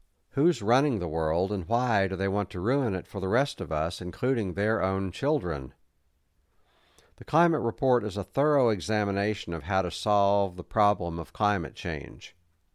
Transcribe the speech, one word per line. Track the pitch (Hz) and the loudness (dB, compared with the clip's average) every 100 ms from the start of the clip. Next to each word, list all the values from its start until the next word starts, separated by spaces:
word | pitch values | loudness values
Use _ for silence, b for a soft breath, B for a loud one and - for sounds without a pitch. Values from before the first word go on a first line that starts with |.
| _ _ _ | _ _ _
Who's | - 160 147 | 2 2 2
running | 104 127 147 113 | 2 4 4 0
the | 85 | -2
world, | 78 80 82 95 | 0 0 2 0
and | 101 82 | -2 0
why | 117 127 107 98 | 0 2 2 2
do | 90 | 0
they | 98 | 0
want | 98 98 | 0 -2
to | 92 | -4
ruin | 98 139 127 | 0 0 0
it | 95 - | -2 -6
for | 104 | -6
the | 92 | 0
rest | 113 143 - | 0 0 -4
of | 78 | -4
us, | 78 80 - | -2 -2 -4
including | 90 - 127 127 98 | -8 -2 0 0 -2
their | 85 107 110 | 0 0 0
own | 92 98 95 | 0 0 -2
children?" | - 135 151 87 73 67 - _ _ _ _ _ _ b b b b b b b _ | -2 0 0 -2 -4 -6 -14 _ _ _ _ _ _ b b b b b b b _
The | - | -2
Climate | 151 175 156 | 2 2 2
Report | 113 - 131 123 | -2 0 2 2
is | 104 95 | 0 -6
a | |
thorough | 95 - 147 147 120 | -4 0 2 4 2
examination | 104 87 107 101 98 104 107 - | 0 -2 0 0 0 0 -2 -4
of | 82 | -6
how | 76 95 | 0 0
to | 90 | 0
solve | - 110 104 101 101 98 90 | -4 0 4 4 4 2 -4
the | |
problem | 87 110 104 101 87 82 | -6 2 4 4 -2 -6
of | 80 | -8
climate | - 104 101 78 | -2 0 0 -4
change. | - 90 76 65 55 - _ _ _ _ | -8 -6 -6 -8 -14 -18 _ _ _ _